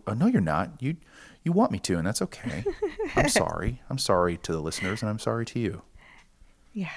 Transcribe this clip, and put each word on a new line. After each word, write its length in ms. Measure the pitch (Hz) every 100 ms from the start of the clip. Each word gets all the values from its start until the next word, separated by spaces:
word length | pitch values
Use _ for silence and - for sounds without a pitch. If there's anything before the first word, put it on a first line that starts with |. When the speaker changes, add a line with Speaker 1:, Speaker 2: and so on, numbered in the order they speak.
| -
Speaker 1:
uh, 80 |
no, 140 | 110 208
you're 140 | 247
not. 300 | 80 76 98 -
You, 180 | 127 165 - - - -
you 80 | 165
want 200 | 180 -
me 80 | 101
to, 180 | - 87
and 80 | 90
that's 160 | -
okay. 420 | 92 - - 76 403 - 381
Speaker 2:
<laughs> 260 | 440 381 -
Speaker 1:
I'm 140 | 285
sorry. 520 | - - 82 104 127 -
I'm 80 | 135
sorry 400 | - 92 90 85
to 140 | -
the 100 | 80
listeners, 400 | 78 - 92 110
and 80 | 110
I'm 100 | 110
sorry 260 | 117 113 117
to 140 | 120
you. 220 | 107 87 - - - - - _ - _ _
Speaker 2:
Yeah, 180 | 214 175